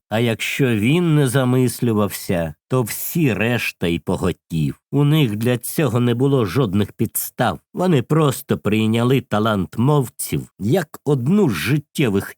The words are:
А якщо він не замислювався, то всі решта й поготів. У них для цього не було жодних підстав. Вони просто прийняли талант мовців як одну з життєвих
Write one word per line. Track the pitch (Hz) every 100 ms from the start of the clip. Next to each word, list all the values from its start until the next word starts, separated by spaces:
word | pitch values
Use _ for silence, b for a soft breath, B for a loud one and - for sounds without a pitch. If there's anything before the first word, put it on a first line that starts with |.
| -
А | 107
якщо | 120 110 - - 135 110
він | 110 170 175
не | 151 135
замислювався, | 139 127 127 127 - 120 107 104 - - 92 82 - -
то | 131
всі | 110 - - 175 143
решта | 95 113 117 - - 87
й | 85
поготів. | - 87 90 80 - 80 78 - _
У | 139
них | 147 156 127 104
для | 117 120
цього | - - 143 120
не | 120
було | 120 139 139
жодних | 104 80 117 98 101
підстав. | - 110 - - - 120 80 _
Вони | - 180 147
просто | - 151 151 - - 104
прийняли | 107 110 110 113 120 135
талант | - 107 110 104 85 -
мовців | 127 147 120 - - - 127 -
як | 101 180 151 -
одну | - 147 120 208 180
з |
життєвих | 87 85 147 - - 131 98 -